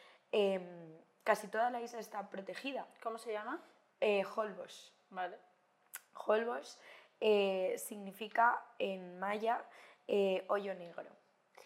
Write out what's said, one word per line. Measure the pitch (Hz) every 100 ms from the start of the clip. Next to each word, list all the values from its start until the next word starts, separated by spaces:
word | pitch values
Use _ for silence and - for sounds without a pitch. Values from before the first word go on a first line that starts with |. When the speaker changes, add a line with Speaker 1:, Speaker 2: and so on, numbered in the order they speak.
| - - _
Speaker 1:
em, | 220 202 190 175 175 165 160 - _
casi | - 208 202
toda | 220 240
la | 247
isla | 233 233
está | 214 208 202
protegida. | 196 190 180 269 254 170 -
Speaker 2:
¿Cómo | 233 220
se | 240
llama? | 208 214 339 - _ _ _
Speaker 1:
Eh, | 220 202
Holbox. | 196 - 214 180 156 - - _ _
Speaker 2:
Vale. | 190 180 196 _ _ _ _ _ - _
Speaker 1:
Holbox, | - - 214 233 254 294 - - - - _
eh, | 220 208 196 190 185 -
significa | - 208 196 190 214 - 233 240 - -
en | 202 190 180 180
maya, | 196 214 220 240 - - - - -
eh, | 202 196 185 190
hoyo | 202 196
negro. | 185 170 - - - _ _ _ -